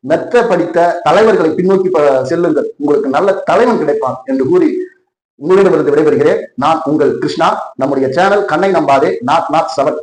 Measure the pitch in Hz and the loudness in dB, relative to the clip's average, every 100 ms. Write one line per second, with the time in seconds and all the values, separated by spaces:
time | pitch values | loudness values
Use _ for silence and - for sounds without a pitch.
0 | 127 160 - 240 - 175 - 170 170 - | -2 -2 2 0 2 0 0 0 0 0
1 | 151 175 220 190 160 - 180 190 185 170 | 0 2 4 2 0 0 0 2 2 2
2 | 147 131 - 170 175 147 - - 147 147 | 2 2 0 -2 0 0 -4 -4 0 0
3 | 135 139 196 190 - 175 247 202 147 147 | 0 0 0 -2 0 0 2 0 -2 -2
4 | 131 120 - 135 131 180 - - - _ | -4 -6 -6 -2 0 2 2 -2 -8 _
5 | _ _ _ _ 143 190 190 160 147 143 | _ _ _ _ 0 2 4 2 2 2
6 | 156 139 151 - - - 143 160 143 151 | 2 2 2 0 -4 -4 -2 -2 -2 0
7 | 139 - - - 170 220 - - 139 139 | 0 0 -4 -2 -2 -2 -8 -6 -4 -2
8 | 135 147 190 202 190 151 196 175 143 135 | -2 0 0 0 0 -2 0 0 2 2
9 | 165 - 127 160 160 151 165 - 135 151 | 2 -2 -2 -2 0 -2 -2 -2 -2 -2